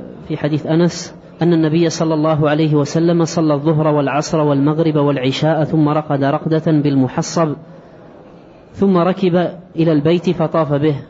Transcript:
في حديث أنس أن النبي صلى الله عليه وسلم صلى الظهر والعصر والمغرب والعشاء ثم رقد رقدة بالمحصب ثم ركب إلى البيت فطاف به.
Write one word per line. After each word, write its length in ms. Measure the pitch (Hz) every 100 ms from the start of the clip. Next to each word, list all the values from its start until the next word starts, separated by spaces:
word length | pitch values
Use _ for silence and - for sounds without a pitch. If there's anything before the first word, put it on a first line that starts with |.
| - - -
في 100 | 156
حديث 280 | 151 151 -
أنس 500 | 160 170 - - - - -
أن 120 | 165
النبي 360 | 170 160 160 165
صلى 240 | - 165
الله 360 | 160 156 156 151
عليه 260 | 151 156 147
وسلم 500 | 139 165 170 170 165
صلى 280 | 175 156
الظهر 340 | 143 147 156 151
والعصر 520 | 147 139 139 - 160
والمغرب 560 | 151 139 139 151 160 151
والعشاء 680 | 143 135 127 131 156 156
ثم 260 | 151 160 147
رقد 340 | 156 151 143
رقدة 400 | 139 151 165 160 160
بالمحصب 880 | 151 143 139 127 - 160 - 160 139 - - - - - - - - - - -
ثم 240 | - 196 180
ركب 520 | 170 185 185 175 170 - - 160
إلى 160 | 165
البيت 380 | 151 147 175 180
فطاف 440 | 160 156 165 151
به. 220 | 143 156 139 -